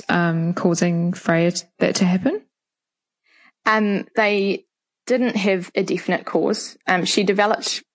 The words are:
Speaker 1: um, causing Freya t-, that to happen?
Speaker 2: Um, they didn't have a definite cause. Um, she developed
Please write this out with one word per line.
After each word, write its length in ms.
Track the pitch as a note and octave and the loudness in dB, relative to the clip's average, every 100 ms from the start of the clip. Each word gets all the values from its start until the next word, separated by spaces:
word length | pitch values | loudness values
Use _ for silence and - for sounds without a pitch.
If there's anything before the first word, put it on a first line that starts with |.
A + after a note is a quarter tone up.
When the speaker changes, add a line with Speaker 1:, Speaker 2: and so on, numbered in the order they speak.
| - | -2
Speaker 1:
um, 460 | F3 E3+ E3 E3 | 0 2 0 -2
causing 580 | F3 F#3 E3+ F3 E3+ F3 | 0 0 2 0 0 -2
Freya 400 | F3+ - E3 E3+ | -2 0 2 2
t-, 140 | F3 - _ | 0 -10 _
that 160 | - - | -2 2
to 100 | F#3 | 2
happen? 360 | F#3 B3 G#4 - _ _ _ _ _ _ _ _ _ _ _ - | 2 0 -4 -8 _ _ _ _ _ _ _ _ _ _ _ 0
Speaker 2:
Um, 420 | G#3+ G#3 G3+ - - | 2 2 0 -2 0
they 500 | G#3+ G#3 G3 - - _ _ _ - | 2 2 0 -2 -8 _ _ _ -2
didn't 260 | B3+ A#3+ G#3 | 0 0 0
have 340 | G3 F#3+ F3 - | 0 0 -2 -4
a 80 | |
definite 420 | G3 F#3 - F3+ - | -2 -4 -2 -4 -2
cause. 520 | E3 D3 A3 - - - | -2 0 -2 -6 -10 -2
Um, 160 | F3+ | 0
she 200 | F#3 - | 0 0
developed 600 | G3 G3+ G#3 A3 - - - | 2 2 2 0 -4 -8 -10